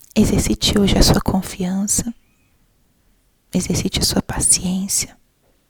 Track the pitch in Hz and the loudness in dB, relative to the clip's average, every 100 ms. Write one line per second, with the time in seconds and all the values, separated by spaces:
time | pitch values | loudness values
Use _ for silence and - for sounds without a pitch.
0 | - - - - - - - 214 202 196 | -4 0 2 2 0 -2 0 2 2 4
1 | - - - 190 - - 180 190 208 - | 4 4 0 -2 -4 -6 -4 -2 -2 -2
2 | 233 - _ _ _ _ _ _ _ _ | -4 -10 _ _ _ _ _ _ _ _
3 | _ _ _ _ _ 180 - 175 190 - | _ _ _ _ _ -4 -2 -2 -2 -2
4 | - - - - - - 180 185 196 - | -2 -2 -4 -2 0 0 0 -4 -2 -4
5 | - - _ _ _ _ _ | -6 -10 _ _ _ _ _